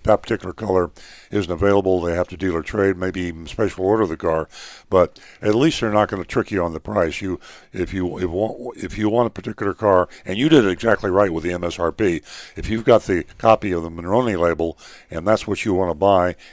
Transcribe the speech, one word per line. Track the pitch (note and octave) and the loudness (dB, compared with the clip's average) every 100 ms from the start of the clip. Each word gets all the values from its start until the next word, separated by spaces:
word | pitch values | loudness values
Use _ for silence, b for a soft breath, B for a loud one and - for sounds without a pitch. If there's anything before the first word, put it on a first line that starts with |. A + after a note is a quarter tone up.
that | - G#2 | 2 2
particular | - A2 F#2 | 2 -6 -6
color | - G#2 F#2 E2+ - B B B | -8 0 0 0 -6 B B B
isn't | G#2 F2 | -4 -4
available. | E2+ G2 G2+ F#2+ F#2 | 0 2 4 2 0
They | E2+ E2+ | 0 -2
have | F2 | -4
to | E2 | -4
dealer | F#2+ E2 | -4 -4
trade, | D2+ G#2+ G2 F2+ | -4 0 0 0
maybe | F#2 F#2 | -4 -4
even | F2 E2 E2 | -6 -8 -10
special | - G2+ - F#2 | -4 -4 -2 0
order | A2 F#2+ | 2 0
the | D#2+ | -2
car. | F2 D#2+ D#2 B B B B | -2 -2 -4 B B B B
But | F#2+ E2+ - B B | 2 2 -2 B B
at | G#2 G#2+ | 0 2
least | D#3 - | 2 0
they're | A2+ | 0
not | G#2 G2+ | 2 0
gonna | G2 E2+ | -2 -4
trick | - G2+ | -4 -2
you | G2+ E2+ | -2 -2
on | |
the | D#2 | -6
price. | - G#2 E2 - | -4 0 0 -2
You, | G2 F2 B B B | -8 -8 B B B
if | F#2 F2 | -6 -6
you, | F#2+ F2+ F2+ | -4 -4 -4
if | F2+ | -4
wa-, | F2+ A2 C3+ B2 - | -2 -4 -6 -12 -10
if | F#2 - | -10 -2
you | G#2+ | 0
want | A#2 A2+ | 2 0
a | |
particular | - A#2 G#2 G2+ | -4 -12 -6 -6
car, | F2+ G#2+ F#2 F2 B - | 0 4 4 4 B -8
and | G2 | -2
you | D3+ | 4
did | D3+ G2+ | 6 6
it | |
exactly | F2 A2+ G2+ G#2 | 2 2 2 2
right | F#2 G2 | 2 2
with | E2 E2+ | 0 -4
the | |
M | F2 | -4
S | F2 - | -4 -2
R | E2+ | -4
P, | D#2+ G#2 D#2+ B B B - | 0 0 0 B B B -10
if | D#2+ | -6
you've | A2+ | -2
got | A2+ A2+ | 4 4
the | - F2+ - - | 4 -2 -4 0
copy | A2+ A2 G#2 | 4 4 2
of | F2 | -4
the | E2 | -6
Monroney | E2 F2 A2 B2 F#2 | -8 -2 0 0 0
label | E2+ D#2 E2 - B B B | 0 0 -4 -6 B B B
and | D#2+ F2+ | -6 0
that's | A2 - | 0 0
what | G2 | -4
you | A2 | -2
wanna | F#2 F2+ D#2 | 0 0 0
buy, | G2 F#2+ F2+ E2+ B | 4 4 2 -4 B